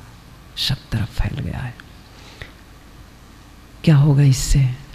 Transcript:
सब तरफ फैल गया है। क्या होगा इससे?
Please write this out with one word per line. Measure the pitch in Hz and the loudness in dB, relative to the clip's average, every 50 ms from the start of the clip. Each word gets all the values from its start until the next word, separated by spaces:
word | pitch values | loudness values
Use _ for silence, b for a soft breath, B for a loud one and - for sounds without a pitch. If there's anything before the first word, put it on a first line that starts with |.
| - - - - - - - - - - - | -20 -20 -20 -20 -20 -20 -20 -20 -20 -18 -12
सब | - - - - - - - | -10 -8 -8 -8 -8 -8 -8
तरफ | - 110 - - - - | -6 -6 -6 -4 -4 -4
फैल | - - - - | -4 -4 -6 -8
गया | - - - - | -8 -8 -8 -10
है। | 131 120 120 - - - - - - - B B B B B B B B B - - - - - - - - - - - - - - - - - - - - - - - - - - | -10 -12 -14 -16 -20 -20 -20 -20 -20 -20 B B B B B B B B B -20 -20 -20 -20 -20 -20 -20 -20 -20 -20 -20 -20 -20 -20 -20 -20 -20 -20 -20 -20 -20 -20 -20 -20 -4 2
क्या | 165 151 | 2 4
होगा | 139 143 156 139 139 143 | 4 4 4 4 4 4
इससे? | 139 127 - - - - 143 135 123 127 - - - | 2 2 0 0 0 2 2 2 0 -2 -8 -14 -18